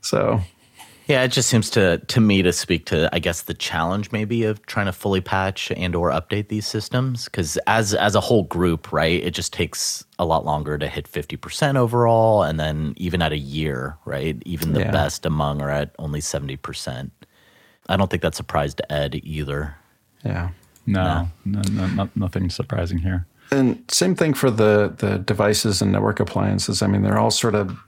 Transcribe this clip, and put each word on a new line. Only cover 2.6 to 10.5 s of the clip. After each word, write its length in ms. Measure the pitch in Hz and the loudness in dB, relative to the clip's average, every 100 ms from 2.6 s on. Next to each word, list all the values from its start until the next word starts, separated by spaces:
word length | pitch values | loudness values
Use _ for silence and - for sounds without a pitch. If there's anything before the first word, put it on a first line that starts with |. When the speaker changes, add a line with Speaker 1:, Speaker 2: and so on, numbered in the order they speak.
| - 87 - | 0 -2 0
Speaker 2:
to, 220 | 85 82 | 0 2
I 60 | 87 | 0
guess, 220 | 82 85 | -2 -4
the 120 | - | -6
challenge 580 | 90 - 85 82 98 104 | -8 -4 -2 -2 -2 -4
maybe 300 | 110 107 117 110 | -4 -2 0 0
of 200 | 107 - | -2 -6
trying 180 | - 101 | -2 -2
to 80 | |
fully 260 | 90 101 95 | -2 0 0
patch 500 | 90 98 95 95 - - | 2 0 0 -2 -6 -4
and 200 | 90 85 | -2 0
or 160 | 85 | 0
update 360 | 71 - 101 104 | 0 -2 -6 -4
these 180 | 107 107 | -4 -4
systems. 640 | 110 - 127 131 120 - | -6 -4 -2 -2 -4 -6
'Cause 300 | - 82 - - | -4 -4 -2 2
as, 260 | 110 107 | 2 2
as 220 | 101 101 104 | 2 2 2
a 60 | |
whole 220 | - 120 | 4 2
group, 500 | 85 85 90 82 - | 2 0 2 0 -2
right, 280 | 76 80 87 | 0 2 2
it 100 | - | 0
just 200 | - - | -4 -6
takes 540 | - 85 - - - - _ | -4 -4 -2 -6 -6 -12 _
a 60 | 85 | 0
lot 200 | 78 | 0
longer 320 | 80 | 0